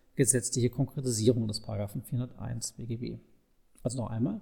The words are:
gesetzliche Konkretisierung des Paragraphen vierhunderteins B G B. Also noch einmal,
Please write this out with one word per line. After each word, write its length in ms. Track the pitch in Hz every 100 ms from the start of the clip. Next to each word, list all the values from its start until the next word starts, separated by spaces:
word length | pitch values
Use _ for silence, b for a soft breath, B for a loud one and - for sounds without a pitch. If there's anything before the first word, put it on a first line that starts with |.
| b -
gesetzliche 540 | 131 123 - 123 120
Konkretisierung 800 | - 135 - 131 110 110 120 110
des 120 | 110
Paragraphen 420 | - 104 101 -
vierhunderteins 680 | - 123 123 - - 117 -
B 120 | -
G 120 | 117 117
B. 220 | 117 117 - _ _ _ _ _
Also 160 | 127 127
noch 120 | 107
einmal, 300 | 117 143 214